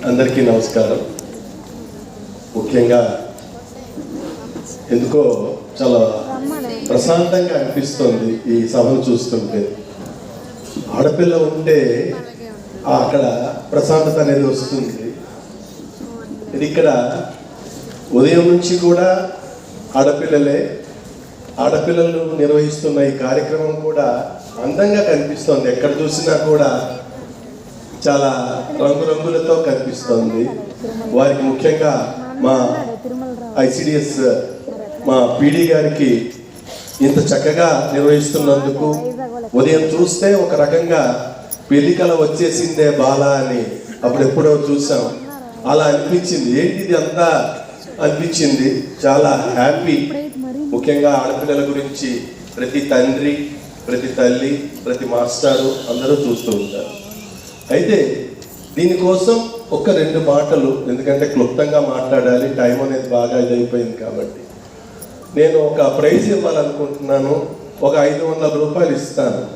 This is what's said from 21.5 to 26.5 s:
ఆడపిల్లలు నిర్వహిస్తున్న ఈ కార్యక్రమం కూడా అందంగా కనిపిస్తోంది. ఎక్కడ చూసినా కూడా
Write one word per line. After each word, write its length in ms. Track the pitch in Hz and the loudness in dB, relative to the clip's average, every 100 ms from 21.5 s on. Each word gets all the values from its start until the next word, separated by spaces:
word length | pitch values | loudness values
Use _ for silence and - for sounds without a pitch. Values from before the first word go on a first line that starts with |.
| - | -2
ఆడపిల్లలు 760 | 123 - 156 170 170 165 160 151 | 2 2 2 2 2 0 -4 0
నిర్వహిస్తున్న 640 | 147 151 151 - 156 143 | 4 4 2 -2 -2 2
ఈ 180 | 139 135 | 0 0
కార్యక్రమం 640 | 127 135 - 160 156 156 | 0 0 0 -2 -2 -2
కూడా 600 | 156 147 131 123 - - - - | -2 0 0 -2 -6 -12 -16 -8
అందంగా 400 | 131 175 202 208 | -4 2 4 4
కనిపిస్తోంది. 680 | 175 147 143 143 - 135 127 | 4 2 0 -4 0 2 2
ఎక్కడ 180 | 123 143 143 | 0 0 0
చూసినా 360 | 151 - 165 151 | -2 0 0 2
కూడా 640 | 156 | 4